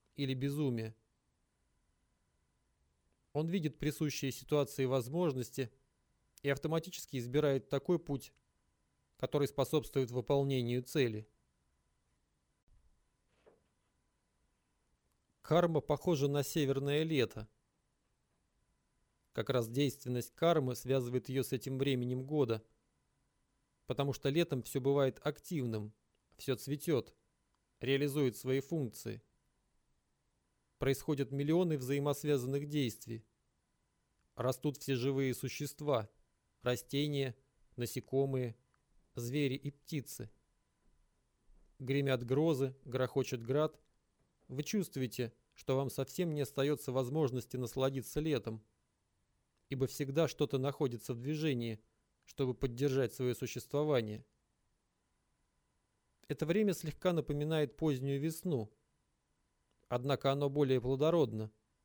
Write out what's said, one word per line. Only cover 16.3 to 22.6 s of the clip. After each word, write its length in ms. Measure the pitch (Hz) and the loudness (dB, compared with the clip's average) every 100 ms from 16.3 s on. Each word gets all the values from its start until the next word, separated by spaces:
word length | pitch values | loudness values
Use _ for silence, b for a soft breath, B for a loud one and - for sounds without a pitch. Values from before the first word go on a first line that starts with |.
| 143 | 2
северное 640 | 135 175 139 135 139 143 | 0 4 4 4 4 2
лето. 440 | 160 151 117 - 107 _ _ _ _ _ _ _ _ _ _ _ _ _ _ _ _ _ _ | 4 4 4 0 -14 _ _ _ _ _ _ _ _ _ _ _ _ _ _ _ _ _ _
Как 180 | - 110 | -4 0
раз 180 | 127 113 | 2 0
действенность 640 | 123 143 - 123 123 - | 2 0 0 -4 -4 -4
кармы 400 | - 165 165 131 | 0 2 4 2
связывает 540 | 123 123 135 120 123 120 | -2 0 0 0 -2 -2
её 160 | 131 | -2
с 80 | 120 | -2
этим 260 | 127 - 131 | -4 -4 -2
временем 460 | 139 127 123 127 | 0 0 0 -2
года, 420 | 131 151 123 110 | -2 0 2 0